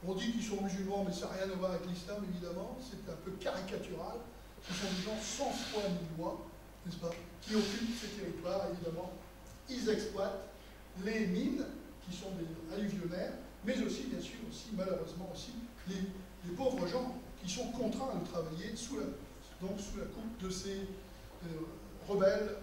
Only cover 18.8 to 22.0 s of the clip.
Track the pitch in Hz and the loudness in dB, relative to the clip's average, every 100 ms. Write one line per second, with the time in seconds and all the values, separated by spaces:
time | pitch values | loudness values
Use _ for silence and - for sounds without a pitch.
18.8 | - 285 277 - - - - - 185 202 | -2 0 0 -2 -8 -12 -14 -4 -2 -2
19.8 | - 208 175 - 220 - 185 185 202 196 | -2 -2 -2 -4 -6 -2 -2 -2 -2 -2
20.8 | 190 185 - - - - 170 160 160 - | -2 -6 -10 -12 -12 -8 -6 -4 -4 -6
21.8 | - - | -10 -10